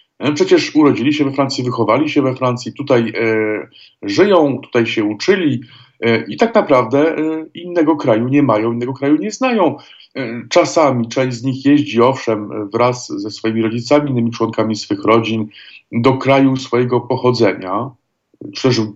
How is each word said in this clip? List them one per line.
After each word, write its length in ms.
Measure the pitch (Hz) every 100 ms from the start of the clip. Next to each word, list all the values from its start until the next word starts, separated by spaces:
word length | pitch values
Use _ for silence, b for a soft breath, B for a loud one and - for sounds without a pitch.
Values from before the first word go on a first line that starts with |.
| B -
e, 140 | 139
przecież 420 | 151 180 175 - 151
urodzili 380 | 147 113 127
się 120 | 147 135
we 60 |
Francji, 320 | 135 135 135
wychowali 460 | 123 120 107 123 151
się 120 | 147
we 140 | 131 127
Francji, 380 | 127 120 -
tutaj, 400 | - 135 127 113 104
e, 520 | 113 110 107 104 - b b b
żyją, 580 | 101 101 202 180 143 -
tutaj 220 | - 120 113
się 180 | -
uczyli, 580 | 107 107 - 196 156 117 B B B B
e, 240 | 117 113 107
i 120 | -
tak 180 | 220 220
naprawdę, 640 | - 131 117 139 160 156
e, 280 | 156 160 160
innego 420 | - 175 175 156 151
kraju 320 | 139 110 123
nie 160 | 143
mają, 300 | 139 107 113
innego 200 | 117 123
kraju 220 | 131 139 156
nie 160 | 208
znają. 460 | - 262 226 165 - B B B 131
E, 260 | 123 120 -
czasami 580 | 175 165 170 147 127 113
część 300 | 139 127 117
z 60 |
nich 220 | 135 131 143
jeździ, 360 | 147 147 113
owszem, 680 | 123 131 - 107 104 104 104
wraz 340 | 113 123 127 -
ze 240 | 101 104
swoimi 300 | - 113 113
rodzicami, 500 | 110 120 120 147 147
innymi 200 | 123 117
członkami 440 | 117 117 113 110 107
swych 280 | - 104
rodzin 440 | 104 113 107 110 104 B B B B
do 220 | 117 123
kraju 420 | 131 135 135 135 131
swojego 460 | - 120 127 123
pochodzenia, 880 | - 123 123 117 104 87 92 101 131 - _ _ _ - 101 -
czy 60 |
też 200 | 131 113 110